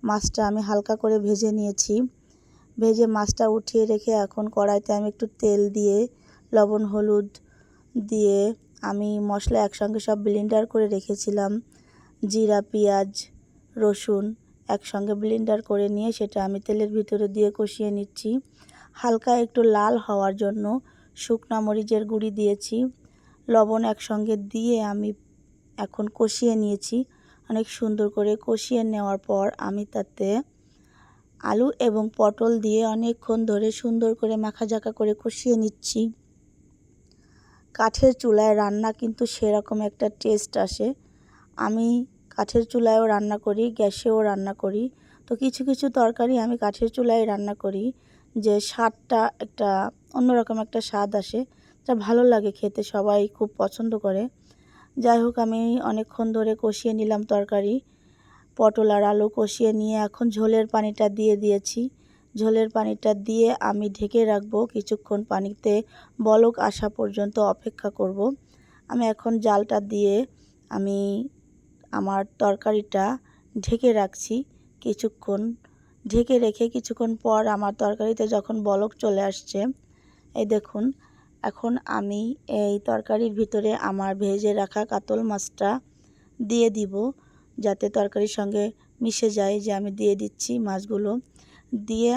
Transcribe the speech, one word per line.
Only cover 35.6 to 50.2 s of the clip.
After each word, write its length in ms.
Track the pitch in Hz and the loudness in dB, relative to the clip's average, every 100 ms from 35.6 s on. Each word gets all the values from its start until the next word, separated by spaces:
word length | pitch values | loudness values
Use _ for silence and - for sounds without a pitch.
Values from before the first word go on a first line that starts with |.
| 214 - - 220 226 - _ _ _ _ _ _ _ _ _ _ _ _ _ _ _ - | 0 -4 -6 -2 -2 -4 _ _ _ _ _ _ _ _ _ _ _ _ _ _ _ -2
কাঠের 380 | 220 - 262 254 | 0 4 4 4
চুলায় 380 | 240 214 214 214 | 2 4 4 4
রান্না 340 | 202 208 220 | 2 0 -2
কিন্তু 320 | 214 226 220 233 | -2 -6 -2 -4
সেরকম 520 | - 214 208 208 214 | -2 0 0 -2 -4
একটা 260 | 208 - 214 208 | -4 -2 -4 -2
টেস্ট 340 | 220 208 - 196 | 0 0 0 -4
আসে। 300 | 196 - 220 277 _ _ _ _ _ - | -4 -2 -4 -4 _ _ _ _ _ -6
আমি 300 | 220 220 233 240 254 _ _ | -2 0 2 0 -2 _ _
কাঠের 340 | - 208 233 226 | -6 0 0 0
চুলায়ও 360 | 247 226 220 226 | 2 4 4 4
রান্না 300 | 208 208 208 | 2 0 -2
করি, 280 | 214 208 233 | -2 0 -2
গ্যাসেও 460 | 220 202 - 233 220 208 | 0 0 0 0 2 2
রান্না 240 | 196 196 | 0 -4
করি। 300 | 196 196 208 254 - _ _ - | -4 -4 -2 -4 -8 _ _ -8
তো 40 | 240 | -2
কিছু 260 | 262 - 262 | -2 -2 -2
কিছু 200 | 262 277 | 0 0
তরকারি 460 | 254 226 233 240 254 | 2 2 2 0 2
আমি 160 | 226 233 | 0 -2
কাঠের 320 | 208 - 233 | -2 -2 -2
চুলায় 300 | 254 240 226 220 | 0 2 4 2
রান্না 280 | 202 208 202 | -2 -4 -6
করি, 300 | 202 196 240 - _ _ _ 226 | -6 -4 -6 -8 _ _ _ -2
যে 200 | 214 208 - | 2 2 0
স্বাদটা 520 | - 226 - - 226 226 - | -2 -2 -2 -2 0 0 -2
একটা 300 | 220 - 202 190 208 - _ | -12 -4 0 0 -2 -8 _
অন্যরকম 440 | 262 | 0